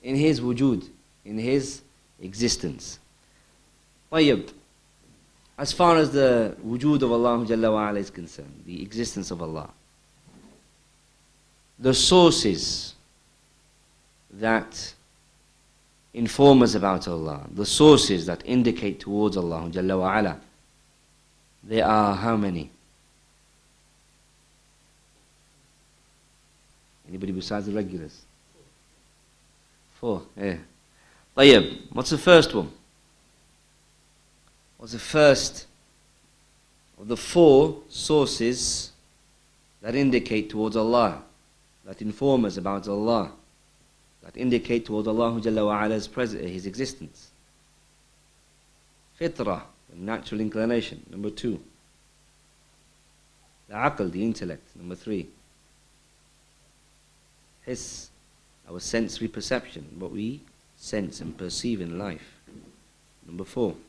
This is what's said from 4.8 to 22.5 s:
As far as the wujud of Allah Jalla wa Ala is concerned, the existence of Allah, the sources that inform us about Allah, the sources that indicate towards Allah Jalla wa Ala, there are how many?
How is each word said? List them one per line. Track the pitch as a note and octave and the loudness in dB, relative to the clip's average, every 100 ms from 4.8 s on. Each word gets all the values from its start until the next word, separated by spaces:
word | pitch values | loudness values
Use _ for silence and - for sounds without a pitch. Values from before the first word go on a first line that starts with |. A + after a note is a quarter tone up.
| _ _ _ _ _ _ _ - | _ _ _ _ _ _ _ -10
As | C#3 | -8
far | - F3 E3 | 2 4 6
as | D#3 | 4
the | C#3 C3+ A#2+ A2 - G2 | 4 4 4 0 -4 -8
wujud | A#2+ C#3+ D3 | -2 0 2
of | B2+ | 2
Allah | A#2 A#2+ A#2+ | 2 2 0
Jalla | A2+ A2+ A2+ | 0 0 2
wa | G#2+ G#2 | 0 -2
Ala | G#2 | -4
is | G2 | -8
concerned, | - E2 - C#2+ C#2+ | -12 -18 -18 -20 -20
the | - F2 | -16 -14
existence | F#2+ A2 A#2 - F2+ | -12 -8 -8 -8 -10
of | F2 | -10
Allah, | E2 D#2+ D2 - _ _ _ _ _ - - - _ _ _ _ _ _ _ _ _ _ _ _ | -8 -10 -12 -20 _ _ _ _ _ -20 -20 -20 _ _ _ _ _ _ _ _ _ _ _ _
the | B2+ | 0
sources | B2+ - F#3 E3+ D#3+ A2 E2 - - - - _ _ _ _ _ _ _ _ _ _ _ _ _ | 2 4 8 8 6 0 -2 -4 -8 -10 -18 _ _ _ _ _ _ _ _ _ _ _ _ _
that | G2 A2 A2+ - - - - _ _ _ _ _ _ _ _ _ _ _ | -6 0 0 -2 -14 -16 -18 _ _ _ _ _ _ _ _ _ _ _
inform | A#2 A2+ - C#3 C3+ | -6 -6 6 8 10
us | A#2+ | 8
about | G2+ G2 F#2 F2 | 4 0 0 -2
Allah, | E2+ D#2+ D2 C#2+ | -6 -6 -10 -12
the | E2 | -8
sources | G#2 - D3+ C#3+ - F#2+ E2 | -4 6 8 8 6 -2 -2
that | E2+ | -8
indicate | - B2 A#2+ F2+ G#2 - | -2 2 2 0 -4 -8
towards | - G2+ G#2 F#2+ | -6 0 0 0
Allah | F2 E2 E2 | -4 -6 -6
Jalla | E2+ F#2 F#2+ | -4 -2 0
wa | F#2 G2+ | 0 0
Ala, | G2 D#2+ - _ _ _ _ _ _ _ _ _ _ _ | -2 -4 -14 _ _ _ _ _ _ _ _ _ _ _
there | F#2+ A2 G#2 | -6 -2 2
are | G#2+ G#2 G2 | 4 2 0
how | A2 A2+ | -2 -2
many? | G2+ | -2